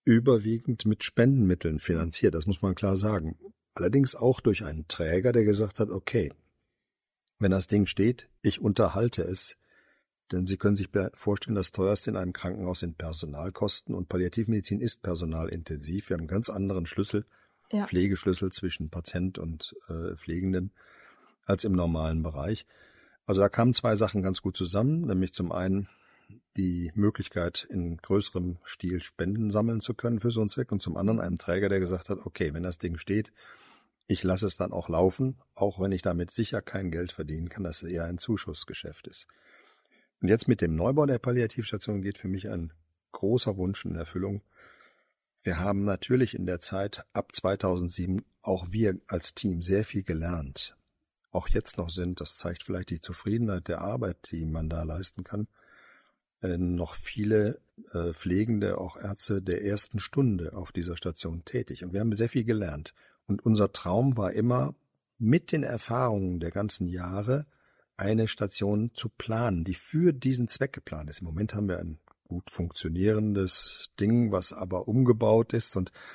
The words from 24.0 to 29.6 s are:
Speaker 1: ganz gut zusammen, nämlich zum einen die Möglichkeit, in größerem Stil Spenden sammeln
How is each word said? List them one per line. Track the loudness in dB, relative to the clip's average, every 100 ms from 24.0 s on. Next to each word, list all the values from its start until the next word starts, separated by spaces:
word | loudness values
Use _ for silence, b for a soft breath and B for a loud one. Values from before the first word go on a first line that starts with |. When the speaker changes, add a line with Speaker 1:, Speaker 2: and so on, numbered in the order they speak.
| 2 2
Speaker 1:
ganz | 0 0
gut | -2 -2
zusammen, | 0 2 2 2
nämlich | 2 0 0
zum | -2 -2
einen | -2 0 0 -2 b b b b -20 _ -2
die | 0 0 -2
Möglichkeit, | 2 2 2 -4 -2 -2 -4 -6
in | -4 -4 -6
größerem | 2 2 2 -2 -4 -6
Stil | -12 -6 -4 -4
Spenden | -6 -4 -2 0 0
sammeln | 2